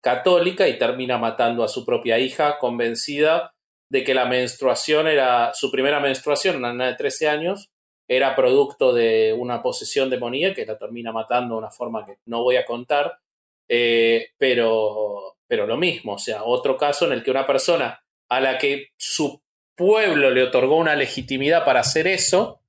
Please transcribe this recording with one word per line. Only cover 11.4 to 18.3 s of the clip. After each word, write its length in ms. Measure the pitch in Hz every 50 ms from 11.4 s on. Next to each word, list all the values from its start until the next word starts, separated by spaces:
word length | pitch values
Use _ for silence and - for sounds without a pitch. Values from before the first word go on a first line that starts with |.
| 123 120 113
de 60 | 110
una 100 | 110 104
forma 340 | - - 123 117 117 110 104
que 140 | - 101 _ _
no 160 | 113 113 117
voy 140 | 120 127 127
a 100 | 123 -
contar, 520 | - 120 120 123 _ 147 143 143 - - _ _ _ _ _ _ _ _ _ _ _
eh, 600 | 120 120 120 117 117 117 113 113 117 113 110 - _
pero, 1000 | _ 139 131 123 117 117 113 113 110 107 107 104 107 107 104 101 101 95 95 _ _ _ _
pero 180 | 123 110 101
lo 100 | 104 113 139
mismo, 360 | 180 175 - - - 104 101
o 40 | 98
sea, 260 | - - 110 104 107
otro 320 | 117 123 127 - 131 131
caso 300 | 131 147 147 143 - 170
en 60 | 151
el 100 | 135 113
que 80 | 117 135
una 160 | 127 135 135
persona 580 | - 135 131 - - 170 170 131 117 110 - _ _ _ _ _
a 120 | _